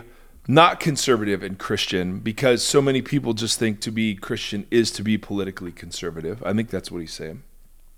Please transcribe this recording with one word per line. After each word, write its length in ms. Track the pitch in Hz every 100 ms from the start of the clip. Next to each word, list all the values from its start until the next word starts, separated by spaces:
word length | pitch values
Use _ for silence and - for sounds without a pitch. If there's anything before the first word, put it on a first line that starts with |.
| - - - - -
not 300 | 147 175 -
conservative 640 | 165 135 - 113 104 92
and 160 | 95 95
Christian 600 | - 104 - 95 90 101
because 420 | 113 110 131 120
so 180 | - 143
many 200 | 139 131
people 320 | - 143 120
just 240 | 107 113 -
think 220 | 113 101
to 100 | 117
be 240 | 110 110
Christian 520 | 98 - 117 - 104 -
is 200 | 117 110
to 100 | -
be 140 | 107 107
politically 540 | - 101 95 - 87
conservative? 720 | - 85 - 87 80 80 117
I 80 | 90
think 180 | 107 110
that's 200 | 92 -
what 80 | 87
he's 120 | 80
saying. 300 | - 80 110 - - - - -